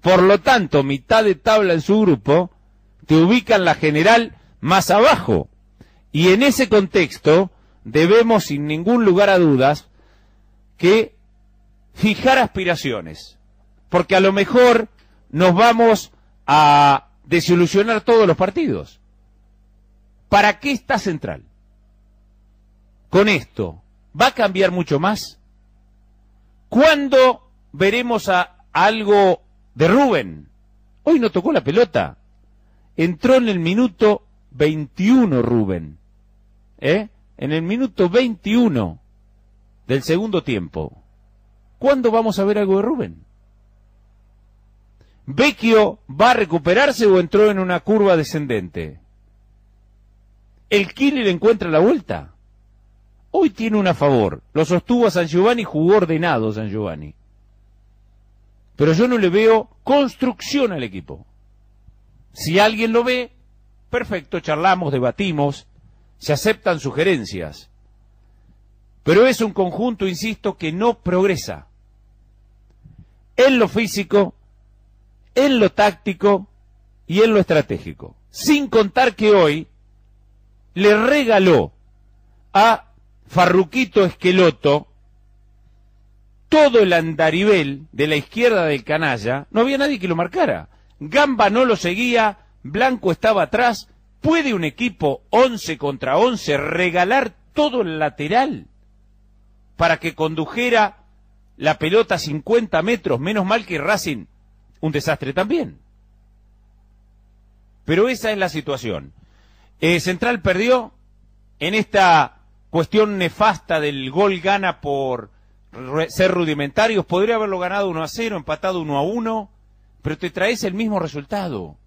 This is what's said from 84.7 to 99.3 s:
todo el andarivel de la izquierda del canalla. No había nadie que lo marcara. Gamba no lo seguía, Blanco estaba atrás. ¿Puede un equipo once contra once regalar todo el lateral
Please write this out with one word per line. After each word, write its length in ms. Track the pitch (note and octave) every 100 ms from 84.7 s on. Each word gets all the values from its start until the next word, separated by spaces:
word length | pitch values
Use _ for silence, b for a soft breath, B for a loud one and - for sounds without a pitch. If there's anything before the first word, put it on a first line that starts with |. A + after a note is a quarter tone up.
| D3 - _ _ _ _ _ _ _ _ _ _ _ _ _ _ _ _
todo 300 | D#4 D4 A#3
el 140 | G3
andarivel 920 | E3+ E3 D3+ D#3+ E3 G3+ G3 C#3+ C#3 D#3
de 160 | - D3+
la 100 | D3+
izquierda 500 | - A3 A#3+ G#3+ E3
del 180 | C#3+
canalla. 640 | A2 D3+ D#3+ A#2+ G#2 C3 D3
No 120 | G#3
había 160 | B3 C#4
nadie 200 | C#4+ C4
que 80 | F3+
lo 80 |
marcara. 540 | E3 F3 F#4 D4 F#2+ D#2 _ _ _
Gamba 500 | D3 B3 C#4+ A#3+ G#3
no 140 | G#3+
lo 100 | B3+
seguía, 720 | G#3 F3 F#3 B3 A#3 A3 G3+ _ _
Blanco 480 | C3+ E3+ C4 B3+ F#3+
estaba 320 | E3 A3 G#3
atrás. 460 | D#3 G#3+ A#3+ G#3 - _ _ _
¿Puede 340 | D4+ E4 C#4+
un 80 | G#3
equipo 600 | D#3+ - A#3+ F#3 D3+ C3+ _
once 480 | G#3+ C4 A3+ - D#3
contra 380 | C#3+ C3+ B2+ D3
once 400 | A#3+ A#3 - C#3+
regalar 800 | D3 E3 F3+ E3+ F3+ C4 C4+ _ _
todo 280 | - D4 B3
el 160 | F#3+ D#3
lateral 720 | D3+ - D3+ G#3+ C#4 E3 - _ _ _ _ _ _